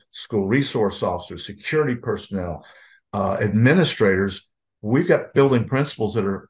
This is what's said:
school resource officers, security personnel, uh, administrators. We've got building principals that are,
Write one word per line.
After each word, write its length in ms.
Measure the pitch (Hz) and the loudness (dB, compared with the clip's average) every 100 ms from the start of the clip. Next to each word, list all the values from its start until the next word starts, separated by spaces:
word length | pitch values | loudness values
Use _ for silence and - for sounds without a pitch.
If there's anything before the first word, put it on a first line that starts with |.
| - | -18
school 360 | - - 107 98 | -18 -6 -2 0
resource 560 | 135 135 123 101 - | 0 0 0 -2 -2
officers, 420 | 101 87 - 87 - | -4 -4 -8 -14 -14
security 500 | - - 156 143 120 | -12 -4 -2 0 -2
personnel, 720 | 117 104 - 98 87 80 - - _ _ _ | -4 -6 -6 -8 -6 -10 -14 -20 _ _ _
uh, 240 | 101 98 - | -4 -2 0
administrators. 1120 | 110 107 123 180 156 - 104 95 98 95 - _ _ _ | 0 4 4 4 2 2 2 4 0 -4 -14 _ _ _
We've 260 | 107 131 175 | -2 0 2
got 280 | 156 - 143 | 0 2 2
building 300 | 139 123 - | 4 4 0
principals 500 | 131 143 - 107 113 | -2 -2 -2 -2 -2
that 100 | 98 | -2
are, 240 | 98 | -4